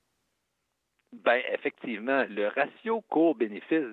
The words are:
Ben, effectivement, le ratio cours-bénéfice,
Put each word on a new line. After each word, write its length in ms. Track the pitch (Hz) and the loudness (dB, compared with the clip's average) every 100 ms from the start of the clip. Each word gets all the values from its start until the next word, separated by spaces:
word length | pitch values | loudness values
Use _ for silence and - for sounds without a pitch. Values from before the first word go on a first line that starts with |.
| _ _ _ _ _ _ _ _ _ _ _ 240 | _ _ _ _ _ _ _ _ _ _ _ -4
Ben, 180 | 123 120 - | 2 2 2
effectivement, 760 | - 143 - 135 104 120 135 107 | -4 -4 -6 -8 -6 0 0 0
le 160 | 104 104 | -2 -2
ratio 540 | 131 143 - 220 226 | 0 -2 -4 -4 -4
cours-bénéfice, 840 | - 151 165 143 113 101 - 160 127 | 0 2 4 4 0 -4 -2 0 0